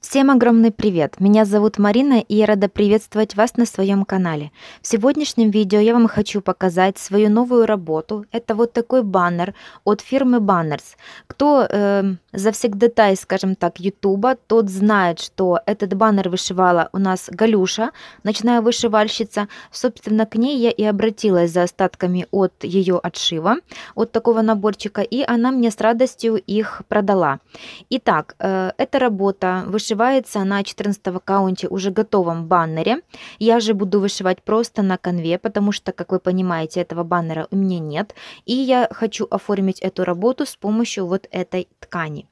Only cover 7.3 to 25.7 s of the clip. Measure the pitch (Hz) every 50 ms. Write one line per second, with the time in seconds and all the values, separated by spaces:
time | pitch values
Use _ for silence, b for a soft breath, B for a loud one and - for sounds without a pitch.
7.3 | 208 226 247 247 247 240 226 214 214 202 175 156 156 156 156 - 214 208 208 _
8.3 | - 233 233 - 226 208 233 233 _ 233 226 _ 247 262 233 202 185 185 175 175
9.3 | 175 175 175 190 - B B B B B B 196 214 208 - - 262 269 277 254
10.3 | 247 240 208 196 196 175 165 156 147 143 - - - B B B B B B _
11.3 | - _ 285 294 294 269 226 - - 208 202 202 202 202 196 196 190 175 _ _
12.3 | - 190 190 220 226 - - 240 202 202 240 233 233 - 220 202 196 185 - _
13.3 | - 190 - 190 190 - - 170 - - 175 196 190 _ - 202 190 196 202 254
14.3 | 262 - _ _ 220 226 226 196 185 190 196 208 214 202 185 175 170 - - -
15.3 | _ - 190 180 175 170 - - 214 208 208 185 196 190 220 220 208 196 190 180
16.3 | 175 185 - - 185 180 185 180 175 170 160 - - 185 196 190 185 185 - -
17.3 | - 175 220 233 220 202 185 185 - - 220 269 B B B B B B B 202
18.3 | 214 - - 240 240 233 220 233 240 - - 233 208 214 214 220 - - 226 208
19.3 | - 208 208 202 B B B B B - - 254 233 - - 208 214 214 220 220
20.3 | - 214 233 269 294 262 233 233 - - 214 214 202 196 220 226 214 - - 214
21.3 | 185 175 170 170 165 180 175 175 - - 190 185 - _ - 180 180 180 170 _
22.3 | - 202 190 180 _ _ - - 170 196 190 180 180 175 - 180 - - - -
23.3 | 170 160 160 185 233 339 _ B B B B B B - 226 233 _ 226 226 240
24.3 | 233 220 220 220 220 202 190 214 202 - - 208 _ - 202 - - 247 285 -
25.3 | 240 233 233 254 269 254 233 233